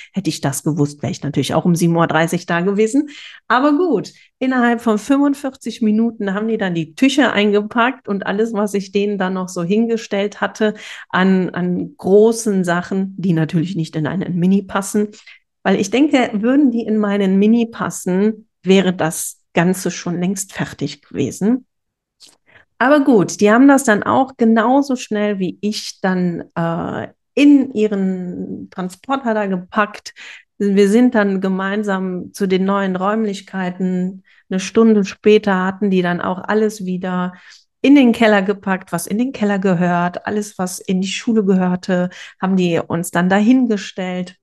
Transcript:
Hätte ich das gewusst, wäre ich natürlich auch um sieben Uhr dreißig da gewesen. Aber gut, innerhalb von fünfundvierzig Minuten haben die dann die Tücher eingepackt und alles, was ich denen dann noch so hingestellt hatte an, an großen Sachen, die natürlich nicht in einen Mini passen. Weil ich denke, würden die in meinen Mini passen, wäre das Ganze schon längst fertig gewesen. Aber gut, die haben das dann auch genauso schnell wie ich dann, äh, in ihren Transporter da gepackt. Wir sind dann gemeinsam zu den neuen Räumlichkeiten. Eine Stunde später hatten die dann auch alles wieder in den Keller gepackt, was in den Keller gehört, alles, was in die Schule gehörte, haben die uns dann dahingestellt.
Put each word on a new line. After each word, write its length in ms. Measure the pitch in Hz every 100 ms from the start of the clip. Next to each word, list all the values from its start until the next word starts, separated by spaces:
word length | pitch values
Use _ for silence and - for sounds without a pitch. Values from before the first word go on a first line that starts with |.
| -
Hätte 200 | - 160
ich 100 | -
das 220 | 147 135
gewusst, 400 | 160 143 143 -
wäre 80 | 120
ich 100 | -
natürlich 320 | 143 147 131
auch 120 | 156 175
um 100 | 170
sieben 200 | 170 165
Uhr 120 | 165
dreißig 400 | 156 165 175 -
da 140 | 170
gewesen. 480 | 185 202 220 269 302 - - - -
Aber 260 | 240 294 294
gut, 340 | 359 202 - - _ _
innerhalb 420 | 262 262 240 233
von 160 | 233 214
fünfundvierzig 840 | 208 277 285 285 262 262 240 -
Minuten 500 | 214 214 233 226 202
haben 140 | 190 220
die 100 | 214
dann 160 | 190
die 220 | 170 156 -
Tücher 360 | 269 269 247
eingepackt 760 | - 208 202 208 240 233 254 -
und 180 | 202 -
alles, 280 | 196 226
was 200 | 208 208
ich 180 | 202 196
denen 280 | 202 202 202
dann 160 | 185 190
noch 140 | 180
so 120 | 185
hingestellt 800 | 170 208 233 226 - 202 202 -
hatte 320 | 202 - 214 214 - - -
an, 420 | 180 190 190 180
an 440 | - 180 180 170 -
großen 680 | 185 202 220 226 220 196
Sachen, 500 | 175 175 175 190 196 190
die 140 | 185
natürlich 420 | 160 156 170 175 160
nicht 200 | 160 156
in 120 | 151
einen 280 | 190 - 175
Mini 280 | 180 196
passen. 460 | 196 196 190 208 208 - - - _ _
Weil 180 | 190 196
ich 120 | 196
denke, 400 | 247 294 277 233
würden 380 | 208 226 277 277
die 160 | 226 180
in 100 | 214
meinen 400 | 208 202 196 196
Mini 300 | 208 233 233
passen, 800 | - - - 185 180 214 220 - _
wäre 300 | 180 190 185
das 420 | 180 160 - - - _ 180
Ganze 340 | 175 185 -
schon 300 | - 180 170
längst 340 | 180 190 -
fertig 480 | - 151 - 139 -
gewesen. 640 | _ 95 127 - 196 254 - _ _ _ _ _ - _ _ _ _ -
Aber 220 | 247 294
gut, 420 | 285 226 170 -
die 100 | 208
haben 160 | 226 277
das 160 | 269
dann 200 | 269 202
auch 340 | - 240 262 -
genauso 580 | 226 226 226 269 277 254
schnell 440 | - 208 208 196
wie 180 | 180 -
ich 400 | 208 214 - -
dann, 420 | 190 185 180 170 -
äh, 540 | - 165 170 170 - - _ _
in 400 | - 285 285 247
ihren 960 | 214 214 196 190 185 180 180 190 196 -
Transporter 640 | - 180 - - 269 240
da 140 | 214 202
gepackt. 640 | 185 180 214 208 - - - - - _ -
Wir 280 | 202 196 196
sind 280 | 226 247 233
dann 260 | 202 190
gemeinsam 920 | 190 190 196 208 208 190 190 180 -
zu 160 | - 196
den 160 | 185 190
neuen 300 | 202 190 180
Räumlichkeiten. 1300 | 190 220 214 196 - 190 180 180 185 180 185 190 _ _ -
Eine 80 | 190
Stunde 440 | 190 226 226 214
später 600 | 196 - 214 214 208 185 185
hatten 240 | 190 208
die 140 | 185
dann 180 | 175 175
auch 220 | 190 180
alles 420 | - 214 220 214 185
wieder 480 | 180 185 180 180 180 - - _ _
in 140 | 269 285
den 160 | 247
Keller 320 | - 220 208
gepackt, 480 | 190 196 190 185 -
was 160 | 170 -
in 100 | 208
den 140 | 254
Keller 240 | - 208 202
gehört, 720 | 196 175 180 175 175 - -
alles, 320 | 208 208 -
was 180 | 180 -
in 240 | - 185
die 60 | 190
Schule 360 | - - 220
gehörte, 680 | 196 185 180 180 - 180 180 - - -
haben 160 | 190 190
die 240 | 180 165
uns 300 | - 165 175
dann 200 | 175 180
dahingestellt. 1080 | 196 208 262 240 208 - - 185 180 180 -